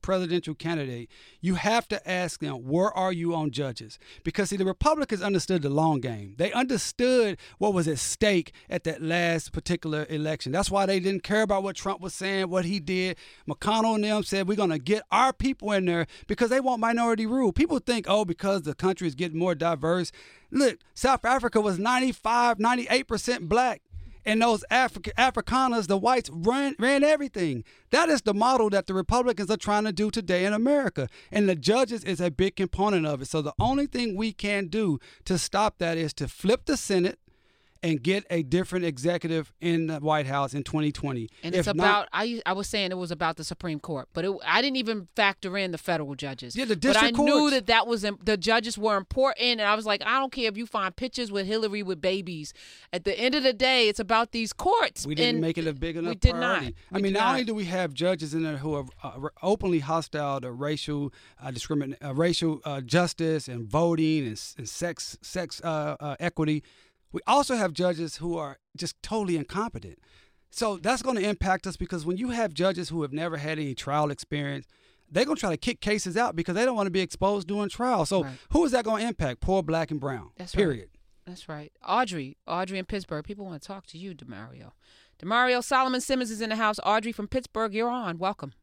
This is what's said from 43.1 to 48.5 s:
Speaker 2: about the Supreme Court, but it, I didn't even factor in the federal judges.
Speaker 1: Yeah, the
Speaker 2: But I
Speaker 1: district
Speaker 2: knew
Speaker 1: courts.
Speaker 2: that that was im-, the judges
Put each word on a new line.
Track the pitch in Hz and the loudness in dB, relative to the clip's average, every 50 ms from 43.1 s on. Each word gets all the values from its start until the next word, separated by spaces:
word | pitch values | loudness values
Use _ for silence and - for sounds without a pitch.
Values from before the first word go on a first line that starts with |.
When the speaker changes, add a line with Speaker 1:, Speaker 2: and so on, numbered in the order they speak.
Speaker 2:
about | 175 147 175 160 165 - | -4 -2 -2 -2 -2 -2
the | 160 | -8
Supreme | - 175 - - 180 156 147 | -10 -10 -8 -6 -6 -6 -6
Court, | - - 165 139 123 _ | -6 -6 -8 -8 -8 _
but | _ - 165 | _ -4 -2
it, | 190 196 - - | -2 -2 -4 0
I | - 165 208 247 | 4 4 4 4
didn't | 277 262 262 | 4 0 0
even | 247 214 226 208 185 - _ | -2 -2 -2 -4 -6 -8 _
factor | - 214 196 196 _ - 190 180 | 4 4 4 4 _ -6 -4 -2
in | 202 196 185 | -2 -2 -2
the | 170 160 | -2 -4
federal | - - 175 160 151 139 143 | -2 -2 0 0 0 -4 -6
judges. | 131 - 143 135 120 - 123 120 | -8 -8 -8 -8 -8 -10 -10 -4
Speaker 1:
Yeah, | 208 269 | -4 0
the | 233 214 170 | 0 0 2
Speaker 2:
But | 143 247 | 4 6
I | - 214 220 233 | 6 8 6 6
Speaker 1:
district | 233 233 | 6 4
Speaker 2:
knew | 233 - 294 294 | 4 6 6 6
Speaker 1:
courts. | 302 294 269 | 6 6 4
Speaker 2:
that | 262 196 - | 2 4 4
that | 233 226 208 | 4 4 6
was | 226 233 220 190 | 4 0 0 0
im-, | 214 202 - - | -2 -4 -2 0
the | 190 214 202 | 0 0 2
judges | 165 220 | 2 2